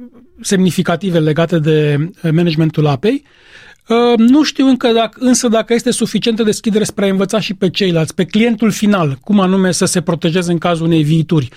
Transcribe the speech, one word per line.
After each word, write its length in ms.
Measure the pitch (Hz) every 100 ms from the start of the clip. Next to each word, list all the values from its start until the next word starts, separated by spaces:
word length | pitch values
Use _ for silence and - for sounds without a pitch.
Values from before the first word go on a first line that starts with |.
| 247 - - -
semnificative 800 | - 196 185 - 175 170 196 170
legate 400 | 156 156 170 175
de, 520 | 151 156 151 143 165 -
eh, 80 | 170
managementul 540 | 156 175 151 160 160 151
apei. 360 | 135 208 277 _ _ _ - - - -
Eh, 80 | 233 240 233
nu 260 | 233 285
știu 240 | 294 - 269
încă 220 | 247 247
dacă, 300 | 226 226 -
însă 280 | 254 247 247
dacă 260 | 226 214
este 160 | 233 247
suficientă 520 | - 220 220 240 220
deschidere 420 | 214 202 226 202
spre 200 | 208 -
a 40 | 196
învăța 300 | 190 196 220
și 140 | -
pe 160 | 196 180
ceilalți, 440 | - 196 165 160
pe 100 | -
clientul 460 | 180 214 233 226 226
final, 480 | - 208 202 151 135
cum 200 | - 208
anume 300 | 185 190 185
să 140 | 165
se 160 | 175 180
protejeze 520 | 160 165 170 175 175
în 60 | 170
cazul 280 | 175 170 165
unei 160 | 165
viituri, 460 | 147 160 156 160 120